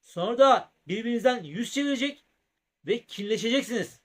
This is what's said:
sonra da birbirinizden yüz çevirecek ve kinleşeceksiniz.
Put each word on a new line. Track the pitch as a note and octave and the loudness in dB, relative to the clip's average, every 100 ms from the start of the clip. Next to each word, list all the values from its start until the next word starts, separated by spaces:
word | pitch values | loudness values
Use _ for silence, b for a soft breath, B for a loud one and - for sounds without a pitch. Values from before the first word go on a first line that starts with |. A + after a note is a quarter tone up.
sonra | - - F#3 A#3+ | -14 -6 -4 4
da | C4+ A#3+ - _ - | 6 6 2 _ -8
birbirinizden | G3 A3+ A#3+ A3 B3 | -6 -2 2 2 0
yüz | D#3+ D#3+ A#3 | -6 -8 -6
çevirecek | - C#4+ C4+ C#4 C4+ _ _ _ _ _ _ C3+ | -2 -2 0 -4 -6 _ _ _ _ _ _ -4
ve | A3+ | -4
kinleşeceksiniz. | - - G3+ G#3+ G#3+ C4 B3+ A#3 F3 - | -4 -12 -4 -2 0 0 -2 -4 -6 -10